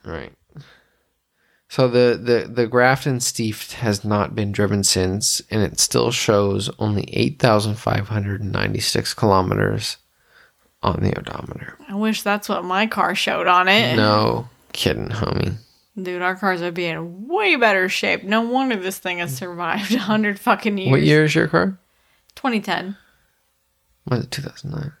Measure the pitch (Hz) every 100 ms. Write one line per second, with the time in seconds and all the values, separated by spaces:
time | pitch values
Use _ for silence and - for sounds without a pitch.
0 | - 82 52 _ _ 156 - _ _ _
1 | _ _ _ _ _ _ _ - 127 120
2 | 123 104 120 117 - 120 117 123 127 135
3 | 147 127 - - 110 104 - - 113 101
4 | 104 104 92 107 101 98 101 101 95 92
5 | 92 98 - - - 107 95 - - 123
6 | 120 123 - 104 101 98 104 - 107 104
7 | - 98 120 - 127 107 107 104 - 104
8 | 104 107 101 101 101 95 101 104 - -
9 | - - 110 95 95 101 101 104 - -
10 | _ _ _ _ _ _ _ _ - 87
11 | 98 - - - - - - - - 202
12 | 220 214 208 208 202 247 180 185 220 -
13 | - 202 - - 175 180 185 202 220 -
14 | 107 107 110 117 127 _ _ - - 57
15 | 52 107 - - - 107 _ _ _ -
16 | 185 180 180 185 202 185 175 175 175 160
17 | 170 180 233 359 403 302 226 196 185 -
18 | 202 175 190 214 233 254 262 220 185 185
19 | 185 175 170 131 180 175 170 190 202 247
20 | 196 214 214 202 - 208 226 202 190 135
21 | 151 151 156 151 165 165 190 190 _ _
22 | _ _ _ - 269 226 196 175 185 196
23 | _ _ _ _ _ _ _ _ _ _
24 | - 123 131 - 139 - 139 - 143 -